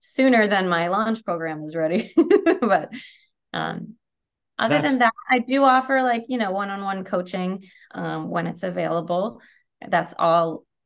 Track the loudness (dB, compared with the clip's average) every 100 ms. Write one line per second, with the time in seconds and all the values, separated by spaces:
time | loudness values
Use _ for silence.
0 | -8 2 4 6 4 2 0 0 0 0
1 | 0 -2 -4 -6 -6 -8 -8 -2 0 0
2 | -2 2 4 4 4 2 2 2 0 -14
3 | -18 -20 _ _ _ -8 -6 -8 -12 -18
4 | _ _ _ _ _ -4 0 0 2 2
5 | 2 0 0 0 2 4 4 4 2 2
6 | 2 0 -2 -2 -2 -2 -4 -6 -6 -6
7 | -4 -4 -4 -4 -4 -6 -10 _ -16 -8
8 | -6 -6 -4 -4 -4 -6 -6 -4 -2 -2
9 | -2 -2 -2 -6 _ _ _ -18 -2 -2
10 | -2 -2 2 2 0 -4 _ _